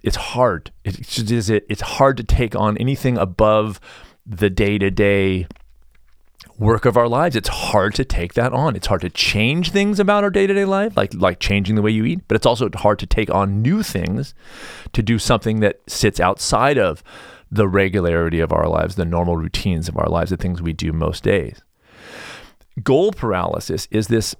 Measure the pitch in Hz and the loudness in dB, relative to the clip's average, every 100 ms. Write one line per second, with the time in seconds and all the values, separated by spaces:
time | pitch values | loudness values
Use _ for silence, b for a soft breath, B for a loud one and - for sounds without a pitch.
0 | - - - 120 123 85 - - 101 90 | -4 -6 -6 0 0 0 -8 -10 -10 -8
1 | - - 107 117 104 107 - 104 - - | -8 -6 -2 0 2 0 0 -8 -6 2
2 | 135 123 110 - 117 92 104 107 123 135 | 2 2 0 2 2 0 -2 0 -2 0
3 | 131 120 95 87 107 107 107 98 B B | -2 0 -2 2 4 4 0 -6 B B
4 | B B - 98 104 92 101 104 98 95 | B B -14 0 0 2 0 2 0 2
5 | 101 101 95 92 90 - - _ - _ | 2 4 2 -2 -6 -14 -20 _ -20 _
6 | _ - _ _ - - 107 113 127 113 | _ -20 _ _ -20 -2 2 4 4 4
7 | 120 123 170 113 - - - - 95 - | 2 2 2 0 -2 -4 0 2 2 0
8 | 131 - 90 - 123 123 151 98 - 95 | -2 -2 0 -2 0 0 0 -2 -2 -2
9 | 90 - - 104 113 160 170 196 202 202 | -2 -2 0 2 0 0 0 0 0 2
10 | 196 208 202 196 196 196 196 196 214 202 | 2 2 2 2 2 2 0 0 0 0
11 | 104 87 92 - - 101 95 107 104 110 | -2 2 0 2 0 0 2 2 2 2
12 | 117 170 - 107 127 113 107 - 104 104 | 0 -2 0 2 2 2 -2 0 0 0
13 | - - 107 95 98 101 120 208 - 95 | 0 0 2 0 0 0 0 0 -2 -4
14 | 87 196 139 - B B B B B - | -2 -4 -6 -12 B B B B B -2
15 | 107 113 - 117 113 110 104 - - - | 0 0 2 0 0 0 0 -2 -12 0
16 | 110 - 87 98 - 110 135 139 95 78 | 0 2 0 0 -2 2 2 4 2 -2
17 | - B B B B 101 101 98 95 98 | -12 B B B B 0 2 2 2 2
18 | 87 85 82 82 80 80 80 80 82 92 | 2 2 0 0 0 0 2 0 -2 -2
19 | 85 87 87 82 82 - 101 82 85 76 | -2 0 0 -2 -4 -4 -2 -2 -2 -2
20 | 78 82 90 90 90 85 82 78 82 80 | 0 0 -2 -2 -4 -4 -4 -4 -4 -2
21 | 78 80 104 98 60 - _ _ B B | -4 -2 -2 -2 -4 -14 _ _ B B
22 | B B B B B B _ - 107 139 | B B B B B B _ -6 2 2
23 | 202 - 117 92 87 - - 82 - 107 | 2 -2 -4 -2 -2 -4 -6 -8 -4 -4
24 | 107 113 - | 0 -2 -2